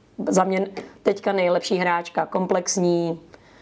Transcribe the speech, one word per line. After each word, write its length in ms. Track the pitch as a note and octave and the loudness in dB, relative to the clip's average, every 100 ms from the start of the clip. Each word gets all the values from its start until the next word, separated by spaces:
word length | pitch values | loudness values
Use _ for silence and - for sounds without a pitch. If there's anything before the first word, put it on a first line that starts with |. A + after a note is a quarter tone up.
| _ - - | _ -10 0
Za 140 | F#3 | 2
mě 240 | F#3 F#3 G3 - - - | 2 2 -2 -8 -16 -4
teďka 280 | - G3 - | -2 0 0
nejlepší 460 | G3 F3+ F3 - F#3+ | 0 2 0 0 0
hráčka, 480 | F3+ E3+ E3+ - D#3+ | 0 -2 -2 -4 -2
komplexní, 960 | F#3+ F3+ F#3+ F3+ G3 F3 E3+ E3+ E3 - - - - | -2 0 0 0 0 2 2 0 -6 -12 -20 -20 -20